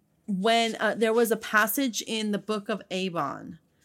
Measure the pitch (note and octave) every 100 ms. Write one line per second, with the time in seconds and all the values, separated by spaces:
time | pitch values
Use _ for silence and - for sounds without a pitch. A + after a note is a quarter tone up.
0 | _ _ - F#3 A3 A#3 A3+ - G#3+ G3
1 | A3+ A3+ A3+ A3 - G#3+ G#3+ C#4+ C4+ -
2 | - A3 G#3+ G3+ G#3 G#3+ G#3 G#3 - F#3
3 | F#3+ E3 C#3 - - E3 _ _